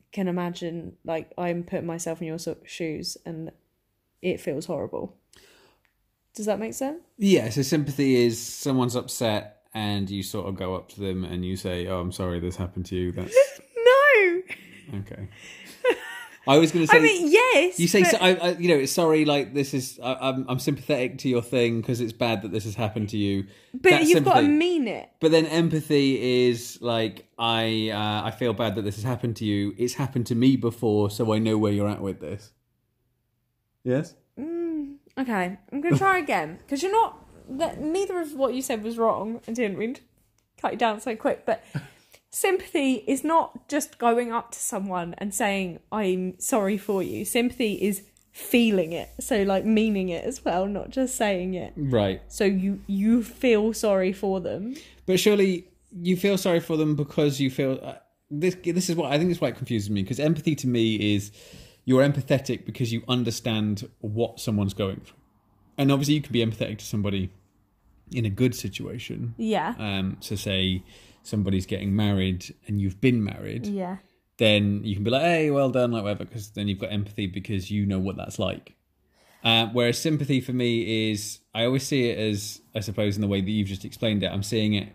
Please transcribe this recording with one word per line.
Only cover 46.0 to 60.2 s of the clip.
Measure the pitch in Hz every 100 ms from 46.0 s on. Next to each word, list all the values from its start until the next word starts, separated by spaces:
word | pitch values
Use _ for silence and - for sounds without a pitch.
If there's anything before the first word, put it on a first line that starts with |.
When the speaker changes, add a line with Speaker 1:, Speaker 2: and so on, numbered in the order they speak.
| 190 185 185 -
Speaker 1:
sorry | - 233 196 208
for | 208 196
you." | - 214 208
Sympathy | 240 247 - 220 190
is | 208 196 - _ _
feeling | - - 247 226 190 160
it, | 165 - -
so, | - 220
like, | 196 190 214
meaning | 214 220 202 185
it | 165 -
as | 277 -
well, | 170 196
not | 196 -
just | 262 254 -
saying | 208 185 185 180
it. | 127 -
Speaker 2:
Right. | 139 117 101 95 -
Speaker 1:
So | - 202
you, | 190 196 196 -
you | 196 214 233
feel | 214 - 262 214 220
sorry | 214 214 196 185
for | 190 202 190
them. | 180 120 220 277 - - -
Speaker 2:
But | 180
surely | 214 202 190 180 - _ _
you | 180 175 175
feel | 202 190
sorry | 190 170
for | 165 160
them | 156 147
because | 143 - 147 135
you | 135
feel, | 131 135 131
uh, | 131 - _ _ -
this, | 147 180 180
this | 175 170 185
is | 170
what, | 139
I | 147
think | 180
this | 175
is |
why | 139
it | 110
confuses | 123 113 101
me, | 101
'cause | 95
empathy | 127